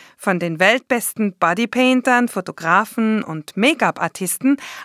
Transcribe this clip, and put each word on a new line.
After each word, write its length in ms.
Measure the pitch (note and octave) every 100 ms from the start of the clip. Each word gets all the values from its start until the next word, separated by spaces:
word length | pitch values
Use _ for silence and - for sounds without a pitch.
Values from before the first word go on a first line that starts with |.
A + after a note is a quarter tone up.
| - -
von 220 | G#3 F3+
den 200 | E3+ D#3+
weltbesten 800 | F#3+ C4 - A#3+ - - G#3 -
Bodypaintern, 920 | E3+ F3+ A#3 A#3+ B3+ B3+ B3+ B3 A#3+
Fotografen 920 | G3 - - E3 F#3 G#3+ - A3 G#3+
und 320 | - D#3+ - F#3+
Make-up-Artisten 1000 | B3 A#3+ F#3 - E3+ - F#3 - C4 C#4 - -